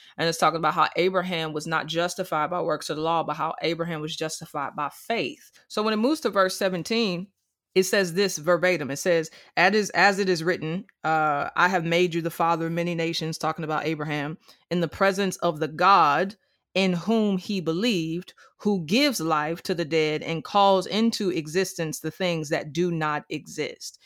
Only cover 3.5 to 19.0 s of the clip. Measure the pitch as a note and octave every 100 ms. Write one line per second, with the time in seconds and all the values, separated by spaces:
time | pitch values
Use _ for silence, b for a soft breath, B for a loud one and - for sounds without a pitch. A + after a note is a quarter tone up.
3.5 | - D#3+ E3 E3+ D#3+ D#3 - D#3 - D#3+
4.5 | D3+ C#3 - C#3+ - - A3+ C3+ - -
5.5 | b b G#3+ G#3+ G#3+ B3 D#4 A3 G3 F#3+
6.5 | - G3 F3+ - A3+ G#3+ F3 F#3+ _ _
7.5 | _ _ F#3 F#3 G#3+ F3+ E3+ F#3+ E3+ D3+
8.5 | F3 F3+ E3+ C3+ - F#3+ E3 D#3+ B B
9.5 | - F#3 G#3+ G3+ - G3 F#3+ F#3+ E3+ D#3+
10.5 | E3+ D#3 F3+ - _ D#3 D#3+ D3+ C#3+ -
11.5 | - F3+ F#3 E3 E3+ F3+ E3 E3 - E3+
12.5 | E3 E3 E3+ F3 E3+ E3 E3 D#3+ D#3 D#3
13.5 | D#3 D#3 D3+ D#3 D3+ D3+ D3 D3 E3+ b
14.5 | b b F3 E3 - G3 F#3+ G3 - F3
15.5 | D#3 D3+ D#3 F3+ G3 D3+ D3 G3 - _
16.5 | _ _ F#3 F#3+ F3 G3 A3+ G#3 F#3 G3
17.5 | G3 D#3+ E3 B3 F#3 D#3+ E3+ - _ b
18.5 | _ G#3 G3 D3+ G#3